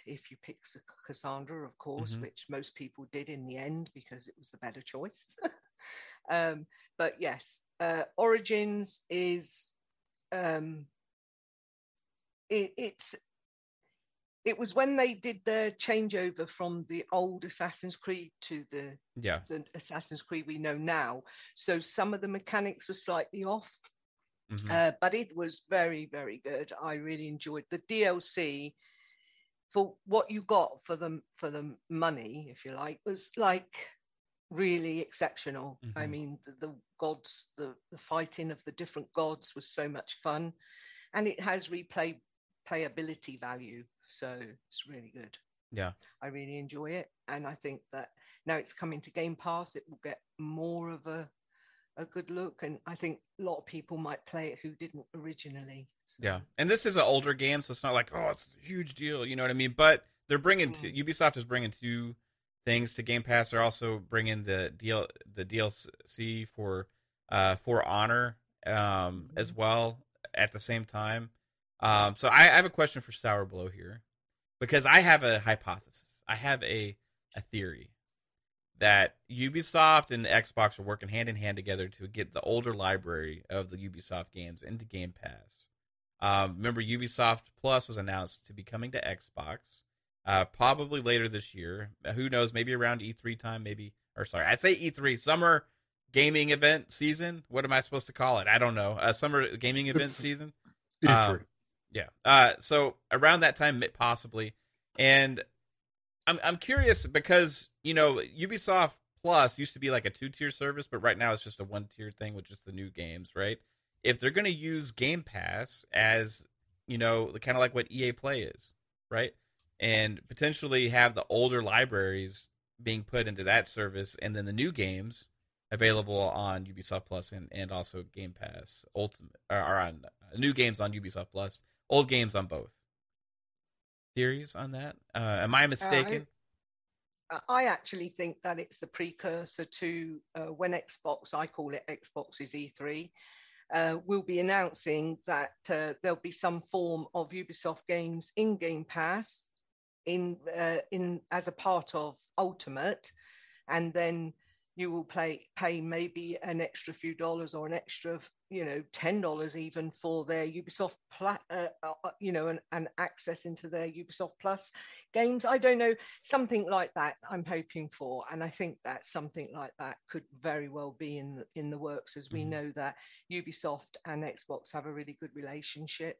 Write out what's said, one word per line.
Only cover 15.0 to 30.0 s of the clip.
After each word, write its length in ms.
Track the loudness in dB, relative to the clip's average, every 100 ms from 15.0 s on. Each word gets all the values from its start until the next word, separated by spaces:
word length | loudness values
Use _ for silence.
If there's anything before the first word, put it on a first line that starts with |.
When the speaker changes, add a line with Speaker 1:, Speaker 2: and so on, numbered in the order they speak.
| 0
Speaker 1:
did 260 | 0 -8 -6 -2
the 280 | 0 -2 -2
changeover 720 | 0 0 0 -2 -4 -4 -8
from 360 | -6 -6 -6 -8
the 160 | -10 -2
old 340 | 0 0 -4 -10
Assassin's 500 | -8 -8 -8 -12 -10
Creed 360 | -8 -8 -10 _
to 220 | -10 -10 -10
the, 260 | -10 -10 -14 _ -8
Speaker 2:
Yeah. 240 | -4 -4 -4
Speaker 1:
the 160 | -10 -10 -16
Assassin's 460 | -12 -12 -10 -12
Creed 240 | -10 -10 -8
we 100 | -6
know 200 | -4 -4
now. 460 | -2 -2 -2 -6 -14 -20 -20 -6
So 240 | -2 -2
some 340 | -2 -2 -2
of 80 | -2
the 60 | -4
mechanics 600 | -8 -4 -2 -2 -6 -10
were 60 |
slightly 500 | -10 -4 -4 -4 -6
off, 260 | -4 -4 -8 _ -20 _ _ _ _ _ -12
Speaker 2:
Mm-hmm. 180 | -10 0
Speaker 1:
uh, 220 | 4 4 4
but 140 | 0
it 200 | 0 -4
was 300 | -6 -6 -8 0
very, 380 | 2 2 -2 -8
very 300 | -10 -10 -10
good. 300 | -8 -6 -8 -8
I 120 | -8 -6
really 340 | -8 -8 -8
enjoyed 340 | -10 -10 -10 -8
the 60 | -10 -4
D 160 | 2
L 160 | 2 2
C 560 | -4 -4 -4 -4 -10 -16 _ _ _ _ _ _ _ _ _
for 240 | 0 0 -4